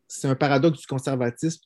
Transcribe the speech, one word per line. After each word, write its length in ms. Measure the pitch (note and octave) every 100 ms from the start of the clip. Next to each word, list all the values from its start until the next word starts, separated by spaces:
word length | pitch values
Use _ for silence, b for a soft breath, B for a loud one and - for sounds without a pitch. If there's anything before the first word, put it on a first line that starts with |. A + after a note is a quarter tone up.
| _
c'est 220 | - C#3
un 80 | C3
paradoxe 440 | D3 C#3 E3 C#3+
du 60 | -
conservatisme 760 | C3+ C#3+ C3 A#2+ - D#3+ D#3+